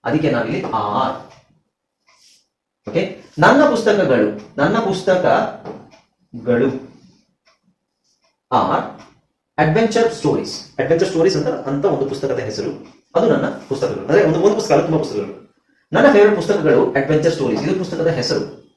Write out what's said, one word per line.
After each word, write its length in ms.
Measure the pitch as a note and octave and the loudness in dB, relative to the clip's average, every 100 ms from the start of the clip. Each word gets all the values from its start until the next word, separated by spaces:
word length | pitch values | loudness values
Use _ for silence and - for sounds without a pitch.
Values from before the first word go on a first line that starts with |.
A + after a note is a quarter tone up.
| - | -2
ಅದಕ್ಕೆ 240 | D#3 D3+ B2 | 0 0 0
ನಾವಿಲ್ಲಿ 260 | A2+ - - - | -2 -4 -4 -4
are. 320 | - B2 - - - - _ _ _ _ _ _ _ _ _ _ _ _ _ _ - | -4 -2 -4 -6 -16 -20 _ _ _ _ _ _ _ _ _ _ _ _ _ _ -6
ಓಕೆ? 140 | E3 - - - - | -4 -4 -10 -16 2
ನನ್ನ 160 | F#3 C#4 C4+ | 4 6 4
ಪುಸ್ತಕಗಳು, 540 | A#3 G#3 G#3 D3+ A#2+ G#2 - - - | 2 0 2 2 2 0 -4 -12 -2
ನನ್ನ 160 | D#3 A3+ F#3+ | 0 0 -2
ಪುಸ್ತಕಗಳು 1800 | F#3 - F3+ - - - - - - - - _ _ _ A#2 B2 A#2+ C3+ - - - - _ _ _ _ _ _ _ _ _ _ _ _ _ _ B2 | -2 0 2 2 2 0 -8 -16 -18 -20 -20 _ _ _ -10 -2 0 0 -2 -12 -20 -20 _ _ _ _ _ _ _ _ _ _ _ _ _ _ -2
are 200 | - - - - - _ _ _ _ - | 0 -4 -6 -14 -20 _ _ _ _ -2
adventure 460 | D3+ G#3 A3+ A#3 A3+ - | 0 2 2 2 0 0
stories. 340 | D3+ A2 - - - - | -2 -2 -4 -12 -12 -6
ಅಡ್ವೆಂಚರ್ 280 | - E3 F#3+ | 0 0 0
ಸ್ಟೋರೀಸ್ 240 | D#3+ F#3 D#3+ | 2 2 2
ಅಂತ, 100 | - D3 C3+ | -2 -4 -4
ಅಂತ 140 | C#3+ G3 | -2 0
ಒಂದು 120 | C#3+ C3+ | 0 -4
ಪುಸ್ತಕದ 280 | C3+ C3+ - G#2+ | -4 -4 -4 -4
ಹೆಸರು. 240 | - - - - _ _ E3+ | -6 -8 -8 -18 _ _ 0
ಅದು 100 | D#3+ | 2
ನನ್ನ 140 | - - - - | 2 -2 -8 -8
ಪುಸ್ತಕಗಳು. 340 | C3 - F#2 - | -4 -4 -4 2
ಅಂದ್ರೆ 140 | G3 E3 | 4 4
ಒಂದು, 100 | D#3 G3 | 4 2
ಒಂದು 100 | G#3+ | 2
ಪುಸ್ತಕ 140 | - | 2
ಅಲ್ಲ, 100 | C#3+ - | 2 2
ತುಂಬಾ 120 | D#3+ | -2
ಪುಸ್ತಕಗಳು. 300 | - - - - - _ _ _ _ G#3 | -2 -6 -8 -12 -20 _ _ _ _ 4
ನನ್ನ 100 | C#4 | 6
ಫೇವರಿಟ್ 220 | G#3 G#3 F3+ | 8 6 4
ಪುಸ್ತಕಗಳು 420 | E3 E3+ D#3 - - C#3 | 0 0 2 2 2 0
ಅಡ್ವೆಂಚರ್ 340 | D3+ D3+ D#3+ - | 0 0 0 0
ಸ್ಟೋರೀಸ್. 260 | B2 G#2+ D#3 | -2 -2 -2
ಇದು 80 | F#3 | -4
ಪುಸ್ತಕದ 300 | F3+ E3 - - | -4 -2 -2 -2
ಹೆಸರು. 240 | - G#3 - - _ | -2 -4 -6 -14 _